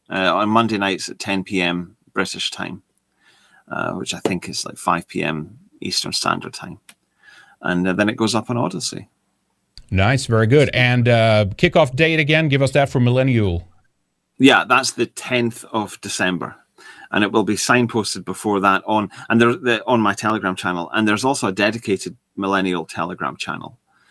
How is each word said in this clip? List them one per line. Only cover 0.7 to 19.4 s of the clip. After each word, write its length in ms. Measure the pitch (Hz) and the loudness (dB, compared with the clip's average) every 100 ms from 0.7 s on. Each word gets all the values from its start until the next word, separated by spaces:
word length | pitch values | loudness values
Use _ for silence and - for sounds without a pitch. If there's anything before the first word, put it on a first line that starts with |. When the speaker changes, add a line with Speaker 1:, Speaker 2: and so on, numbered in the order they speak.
| 104 | 0
Speaker 1:
nights 320 | 98 92 - | -2 -2 -6
at 100 | - | -8
ten 240 | 104 95 | -4 -4
P 180 | 90 95 | -2 -2
M 360 | 87 87 85 _ _ | 0 -2 -6 _ _
British 360 | 101 92 95 - | -6 -4 -4 -8
time, 320 | - 92 101 _ _ _ _ _ _ _ _ - | -8 -12 -12 _ _ _ _ _ _ _ _ -12
uh, 220 | - - | -8 -6
which 220 | 90 - | -6 -8
I 60 | 87 | -4
think 280 | - 90 90 | -4 -4 -6
is, 160 | - | -10
like, 140 | - - | -10 -10
five 280 | - 85 - | -6 -4 -6
P 160 | 90 | -6
M 380 | 80 78 80 113 _ - | -4 -6 -8 -16 _ -14
Eastern 320 | - - - | -6 -6 -4
Standard 400 | - - 87 - | -4 -4 -4 -6
Time. 260 | - 92 - - - _ _ - - - _ | -14 -16 -18 -20 -20 _ _ -20 -20 -20 _
And, 240 | - 90 92 | -2 0 0
uh, 60 | |
then 160 | 92 104 | 2 0
it 80 | - | 0
goes 200 | 110 110 | 0 -2
up 140 | 113 | -2
on 60 | 120 | -4
Odysee. 540 | 147 185 - - - _ _ _ _ _ _ - - | -4 -4 -8 -10 -14 _ _ _ _ _ _ -20 -2
Speaker 2:
Nice, 360 | 95 104 135 - | 2 4 2 2
very 200 | 110 110 | 2 6
good. 220 | 147 135 | 6 6
And, 360 | 123 123 123 120 | 4 4 4 4
uh, 380 | 117 113 107 98 - | 4 6 4 2 -2
kickoff 360 | 175 - 139 | 0 2 2
date 240 | 131 160 160 | 2 0 2
again, 300 | 147 156 156 | 2 2 2
give 140 | 135 | 2
us 100 | 135 | 2
that 160 | 143 139 | 2 2
for 140 | 135 | 2
Millennial. 680 | 120 127 131 117 98 85 - _ _ _ _ _ _ - | 2 2 2 2 2 -2 -6 _ _ _ _ _ _ 4
Speaker 1:
Yeah, 260 | 135 107 | 6 6
that's 300 | 80 127 - | 4 2 2
the 140 | - 117 | -2 -4
tenth 580 | - - 123 117 - - | -6 -4 -2 -2 -4 -6
of 260 | 110 101 - | -4 -4 -8
December. 560 | 101 - 92 85 62 - _ _ - - - | -8 -2 -2 -2 -6 -14 _ _ -20 -20 -4
And 100 | 98 | -2
it 120 | 104 | 2
will 100 | 113 | 2
be 120 | 98 101 | 0 0
signposted 680 | - 123 117 117 101 95 | 2 2 2 -2 -4 -6
before 380 | 87 95 107 98 | -10 -6 -2 0
that 200 | 98 95 104 | 2 2 0
on, 240 | 107 98 - - | -2 -2 -6 0
and 140 | 113 | 4